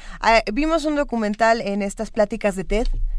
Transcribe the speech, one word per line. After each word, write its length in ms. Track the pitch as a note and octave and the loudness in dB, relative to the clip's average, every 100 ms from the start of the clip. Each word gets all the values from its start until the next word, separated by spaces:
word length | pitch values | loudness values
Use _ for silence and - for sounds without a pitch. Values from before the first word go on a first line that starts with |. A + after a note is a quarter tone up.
| - - | -8 -2
Ah, 200 | G#3 A3+ G#3+ | 4 4 2
vimos 320 | G#3+ D#4 D#4+ | -2 0 0
un 120 | D4 D4 | 0 -2
documental 640 | C#4+ A#3 G#3+ G#3 A3+ A#3 | -2 -2 -2 2 2 2
en 220 | G3 G3+ | 0 -2
estas 280 | G3+ - G#3+ | -4 -6 -8
pláticas 460 | - G#3 A3 G#3 F#3+ | 0 0 2 -2 -2
de 80 | |
ted 220 | F3 G#3 A#3+ - - | -2 0 0 0 0